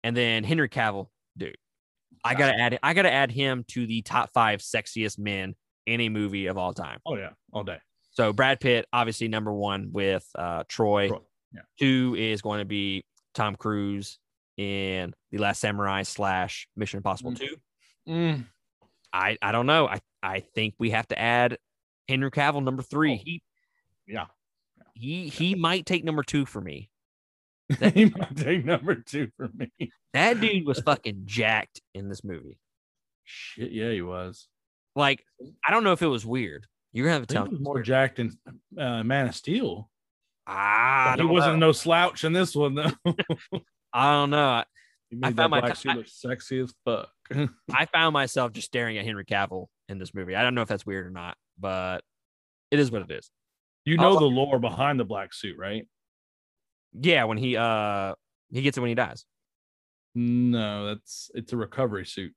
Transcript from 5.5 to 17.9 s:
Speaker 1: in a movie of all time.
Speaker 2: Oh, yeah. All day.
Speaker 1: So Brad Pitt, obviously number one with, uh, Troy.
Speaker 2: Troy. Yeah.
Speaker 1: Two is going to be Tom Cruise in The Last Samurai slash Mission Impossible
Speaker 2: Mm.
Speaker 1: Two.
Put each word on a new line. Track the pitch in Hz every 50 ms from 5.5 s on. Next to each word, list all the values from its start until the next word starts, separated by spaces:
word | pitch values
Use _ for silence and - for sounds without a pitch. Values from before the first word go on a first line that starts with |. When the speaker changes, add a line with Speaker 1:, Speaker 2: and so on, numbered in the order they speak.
| 98 _ _ _ _ _ _
Speaker 1:
in | 113 117 117
a | 117 110
movie | 107 107 104 101 98 98 95
of | 92 95
all | 98 90 90 -
time. | - 85 71 55 - _
Speaker 2:
Oh, | 160 147
yeah. | 101 95 78 - _ _ _ -
All | 107 101
day. | 98 87 - _ _ _ _ _ _
Speaker 1:
So | _ - 117 107 104
Brad | 107 131 131 139 -
Pitt, | - 131 123 117 - _ -
obviously | 123 120 113 110 - 117
number | 113 110 110 107 107 104
one | 101 101 101 98 98 101 98
with, | 90 104 98 98 95 90 - - _
uh, | - 85 87 85 82 -
Troy. | _ - - 113 104 104 101 101 98
Speaker 2:
Troy. | 110 - _ _ _ _ _ _ -
Yeah. | - - _ _ -
Speaker 1:
Two | 143 135 131 127 127 127 120
is | 95 110 110 110 101
going | - 110 104 104
to | 101
be | 98 104 101 98 98 95 95 - _ _ _ _ _ _
Tom | - 110 104 98
Cruise | - - 110 107 104 101 101 101 101 98 - - _ _ _ _ _ _ _ _
in | - 101 98 98 98 98 95 95 92 90 87 - _ _ _
The | -
Last | 104 104 101 101 -
Samurai | - 107 101 101 101 98 98 98 98
slash | - - - 101 98 92 92 90 90 - - - _ _
Mission | 104 107 98 -
Impossible | 98 98 101 92 - 123 123 120
Speaker 2:
Mm. | 117
Speaker 1:
Two. | 135 139 156 - _ _ _ _ _ _